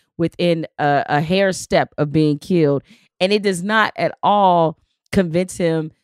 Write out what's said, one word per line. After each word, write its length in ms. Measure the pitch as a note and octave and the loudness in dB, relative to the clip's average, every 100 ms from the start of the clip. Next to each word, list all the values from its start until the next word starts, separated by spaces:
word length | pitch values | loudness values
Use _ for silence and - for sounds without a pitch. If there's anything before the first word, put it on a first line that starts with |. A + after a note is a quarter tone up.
| _ - | _ -6
within 500 | E3 - F3 E3 D#3 - | -6 -2 0 0 -4 -4
a, 260 | D3 C#3+ - | 0 0 0
a 120 | D3 | -2
hair 300 | D#3 F#3 G3 | 0 0 0
step 420 | F3 - F3 C3 - | -2 -2 0 0 -2
of 140 | D3 | -2
being 240 | D3+ D3+ D3 | 0 0 0
killed. 440 | - F3+ D3+ C#3 - _ _ - | -2 0 2 0 -6 _ _ -4
And 140 | F#3 | 0
it 80 | G#3 | 0
does 180 | G3+ F3+ | 0 -4
not 280 | F#3+ A3 G#3+ - | -2 0 0 -2
at 180 | D#3+ - | -6 -2
all 540 | - G#3 G3 F3 E3 D#3 _ _ _ | 0 2 4 4 2 -2 _ _ _
convince 460 | - F3+ D#3+ F#3 - | -2 0 -2 -4 -4
him 340 | F3 D#3+ D#3 - | -2 -2 -4 -12